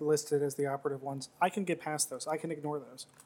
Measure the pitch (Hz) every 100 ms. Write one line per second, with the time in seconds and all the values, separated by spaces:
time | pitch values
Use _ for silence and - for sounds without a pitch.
0 | 151 151 - 143 143 139 139 139 143 135
1 | 135 139 - - 180 208 180 165 156 151
2 | - 127 151 156 165 156 147 147 120 131
3 | - -